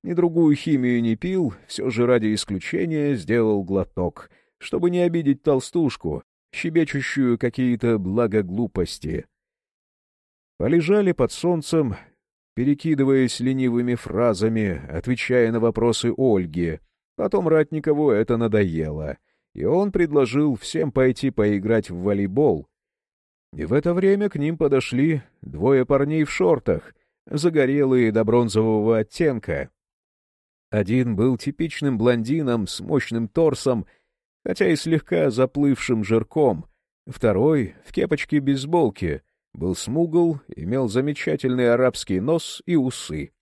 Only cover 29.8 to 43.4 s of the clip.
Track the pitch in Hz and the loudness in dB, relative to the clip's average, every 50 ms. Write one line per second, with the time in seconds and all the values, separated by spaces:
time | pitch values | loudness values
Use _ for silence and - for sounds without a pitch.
29.8 | _ _ _ _ _ _ _ _ _ _ _ _ _ _ _ _ _ _ - 107 | _ _ _ _ _ _ _ _ _ _ _ _ _ _ _ _ _ _ -2 -2
30.8 | 104 90 117 127 127 120 107 92 113 131 127 113 - 143 139 - 165 160 - - | 0 0 0 0 0 0 0 2 2 2 0 0 -4 -8 -6 -4 -6 -6 -6 -4
31.8 | 147 143 127 104 113 123 123 117 110 120 147 165 151 127 120 113 101 - - - | -2 -2 0 2 2 2 2 2 0 -2 -2 -2 0 -2 -2 -2 -2 -6 -8 -12
32.8 | 98 - 156 135 - - 117 117 117 107 _ 165 165 156 127 - - 135 123 110 | -6 -2 -2 -2 -2 -2 -4 -4 -4 -2 _ 2 2 2 0 0 -2 -2 -2 -2
33.8 | 90 _ _ _ _ _ _ _ _ _ _ _ _ - 185 - 196 180 165 147 | -4 _ _ _ _ _ _ _ _ _ _ _ _ -8 -2 0 0 0 0 0
34.8 | - 165 165 151 - - 175 170 156 139 107 120 131 127 _ 143 143 143 131 - | 0 0 0 0 0 -2 0 0 0 0 2 2 0 0 _ 0 2 2 0 0
35.8 | - - 123 110 104 98 113 113 110 _ - 156 147 123 95 76 - _ _ _ | 0 -2 0 0 0 2 0 0 0 _ 0 2 2 2 2 0 -6 _ _ _
36.8 | _ _ _ _ _ - 123 - - 113 101 95 123 156 160 143 110 - - - | _ _ _ _ _ -18 -8 -2 0 0 2 4 2 2 2 2 0 -4 -8 -18
37.8 | _ - - 180 - - 156 143 - - 151 147 139 135 139 135 131 147 170 175 | _ -8 -4 -4 0 0 -2 -4 -2 -2 -2 0 2 0 -2 -2 -2 0 2 2
38.8 | 151 113 - - 95 82 73 65 _ _ _ _ _ _ _ - 76 92 90 - | 2 2 0 -2 -4 -4 -4 -6 _ _ _ _ _ _ _ -6 -4 -4 -4 -4
39.8 | - 101 123 156 170 165 156 175 170 170 156 139 _ - - - 78 90 127 - | -6 -4 -2 -2 -2 0 2 2 2 2 0 -4 _ -16 -14 -10 -6 -4 -2 -2
40.8 | 262 107 98 127 139 147 147 - - 151 151 143 - 131 123 127 123 120 120 117 | -2 0 0 -2 -2 -2 -4 -4 -4 -4 -4 -2 -2 -2 0 2 2 2 4 4
41.8 | 131 127 - - - - 95 92 101 143 170 165 - - - - - - 175 156 | 2 0 0 -4 -6 -2 -2 -2 0 0 -2 -2 -2 -8 -14 -12 -4 0 2 2
42.8 | 131 131 - - - - 156 151 143 - _ _ | 2 0 -4 -8 -12 -10 -8 -8 -8 -10 _ _